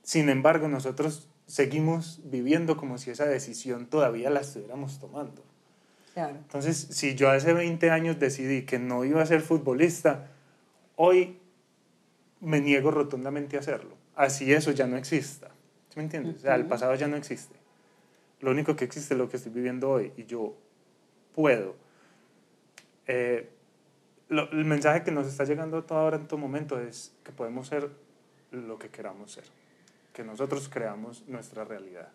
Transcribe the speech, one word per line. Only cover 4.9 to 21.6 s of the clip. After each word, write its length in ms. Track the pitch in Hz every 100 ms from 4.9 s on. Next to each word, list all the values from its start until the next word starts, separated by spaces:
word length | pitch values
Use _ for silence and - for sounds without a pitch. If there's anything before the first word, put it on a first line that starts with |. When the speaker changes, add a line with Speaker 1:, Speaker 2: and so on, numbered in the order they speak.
| -
Speaker 1:
tomando. 460 | 98 147 131 - - _ _ _ _ _ _
Speaker 2:
Claro. 260 | 180 151 143
Speaker 1:
Entonces, 500 | - 143 147 165 -
si 240 | - 143
yo 160 | 131 135
hace 220 | 139 160
veinte 360 | 170 170 165 170
años 300 | 160 165 143
decidí 480 | 135 135 131 135 135
que 140 | 127
no 240 | 123 123
iba 180 | 131 156
a 40 | 156
ser 160 | 160
futbolista, 920 | 156 160 143 127 170 165 160 135 - - _ _ _ _ _ -
hoy 420 | 170 185 180 - _ _ _ _ _ _ _ _ _ _
me 200 | 165 151
niego 300 | 143 139 143
rotundamente 680 | 147 143 135 131 147 143 139
a 40 |
hacerlo. 340 | 139 123 - - _ -
Así 360 | 135 - 135
eso 200 | 151 151
ya 160 | 135 127
no 80 | 127
exista. 560 | 131 156 - - - - _ _ _
¿Sí 80 | 151
me 40 |
entiendes? 320 | 156 160 131
O 40 | 160
sea, 160 | 135 127
el 60 |
Speaker 2:
Ujú. 80 | -
Speaker 1:
pasado 260 | 120 127 135
ya 100 | 147
no 100 | 147
existe. 380 | 143 123 - - _ _ _ _ _ _ _ _
Lo 100 | 131
único 240 | 139 147
que 100 | 147
existe 300 | 123 - -
es 40 | 131
lo 100 | 123
que 80 | 127
estoy 160 | 120
viviendo 360 | 117 123 127 135
hoy 240 | 131 98 -
y 80 |
yo 320 | 107 120 107 - _ _ _ _ _ _ _
puedo. 440 | - 156 117